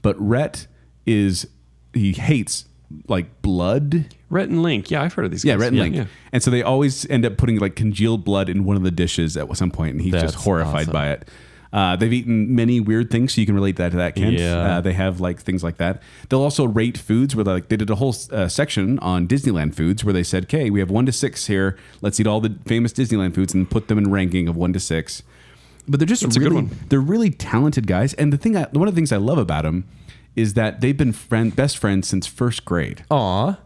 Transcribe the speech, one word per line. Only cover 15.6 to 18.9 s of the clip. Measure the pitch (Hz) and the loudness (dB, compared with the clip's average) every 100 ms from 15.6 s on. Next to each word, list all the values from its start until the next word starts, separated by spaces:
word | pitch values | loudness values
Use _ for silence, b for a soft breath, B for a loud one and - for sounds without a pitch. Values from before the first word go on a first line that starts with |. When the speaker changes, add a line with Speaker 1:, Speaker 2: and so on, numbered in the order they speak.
Speaker 1:
like | 85 82 | -4 -2
that. | 85 98 B B - | -4 -4 B B -2
They'll | 131 | 0
also | 143 143 127 | 2 0 0
rate | 110 120 - | 2 0 -2
foods | - 110 139 120 | 0 2 2 0
where, | 101 | 0
like, | 90 - | 0 0
they | 110 | -2
did | 107 | 0
a | 104 | 0
whole, | 135 113 - | 0 -2 -6
uh, | 107 87 | -2 -2
section | - 156 - 98 | 0 -2 0 0